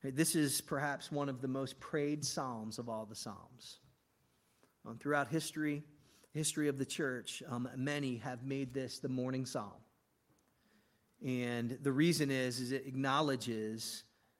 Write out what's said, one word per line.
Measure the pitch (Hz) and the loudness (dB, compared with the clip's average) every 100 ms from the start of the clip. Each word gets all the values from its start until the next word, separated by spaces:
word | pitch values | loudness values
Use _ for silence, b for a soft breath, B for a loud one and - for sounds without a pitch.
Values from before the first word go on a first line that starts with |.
This | 135 135 165 | -4 2 4
is | 165 143 - | 6 4 2
perhaps | - 143 147 139 - | 0 0 0 -2 -2
one | 143 139 | -2 0
of | 127 | -2
the | 135 | -2
most | 135 131 - | -2 -2 -6
prayed | - 156 143 151 | -4 0 2 0
psalms | - - 131 117 110 107 | -2 -2 -2 -4 -6 -6
of | 120 | -4
all | 110 | -6
the | 107 | -6
psalms. | 107 113 95 82 127 - - _ _ _ _ _ _ _ _ _ _ 110 | -8 -10 -10 -14 -18 -18 -18 _ _ _ _ _ _ _ _ _ _ -12
Um, | 113 | -6
throughout | 143 147 123 | 0 2 2
history, | 156 156 156 151 147 - - b b b | -2 -2 -2 -2 -2 -6 -20 b b b
history | 151 151 151 147 | -2 -2 2 2
of | 135 | 2
the | 131 | -2
church, | - 143 127 - - - | 0 0 -2 -6 -10 -4
um, | 120 127 131 | -4 -2 -2
many | 139 147 135 120 | -2 0 -2 -2
have | 139 123 | -6 -6
made | 135 139 131 | -4 -2 -2
this | 135 127 - | -4 -4 -6
the | 127 | -4
morning | 127 127 131 | -2 0 0
psalm. | 127 - 104 - - _ _ _ _ _ _ _ _ _ _ _ _ - 135 | -2 -4 -6 -12 -20 _ _ _ _ _ _ _ _ _ _ _ _ -8 -2
And | 127 120 120 117 127 | 0 0 0 -2 0
the | 143 | 2
reason | 135 165 147 139 | 6 6 8 4
is, | 135 127 120 | 4 2 0
is | 123 | 0
it | 135 135 | -2 -2
acknowledges | 131 135 143 151 127 120 110 107 113 - - - _ _ | 0 4 6 6 2 0 -2 -2 -4 -6 -8 -12 _ _